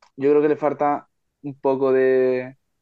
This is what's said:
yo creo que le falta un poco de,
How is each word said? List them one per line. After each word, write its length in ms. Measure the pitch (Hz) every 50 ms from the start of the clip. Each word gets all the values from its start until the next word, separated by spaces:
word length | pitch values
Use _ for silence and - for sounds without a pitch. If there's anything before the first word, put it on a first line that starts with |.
| _ _ _
yo 140 | - 135 143
creo 120 | 147 147 147
que 60 | 151
le 80 | 147
falta 520 | 143 151 147 135 131 147 143 147 123 - _ _ _ _ _ _ _ -
un 160 | 143 135 -
poco 320 | - 135 135 131 139 131 131
de, 640 | 131 131 131 131 131 127 127 127 127 127 131 139 _ _ _ _ _